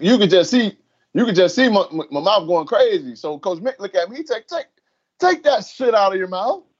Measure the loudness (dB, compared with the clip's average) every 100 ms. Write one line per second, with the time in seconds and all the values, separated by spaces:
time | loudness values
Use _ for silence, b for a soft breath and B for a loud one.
0 | 2 4 4 4 4 0 0 -4 _ _
1 | _ -2 0 2 2 2 2 2 0 -6
2 | -8 -4 0 0 0 -2 0 2 2 0
3 | -6 -10 -10 -8 -6 -6 -6 -8 -6 -4
4 | -4 -8 -8 -10 -8 -12 -12 _ _ _
5 | _ _ -2 0 0 0 -2 -4 0 2
6 | 2 0 -4 -6 -4 -6 -10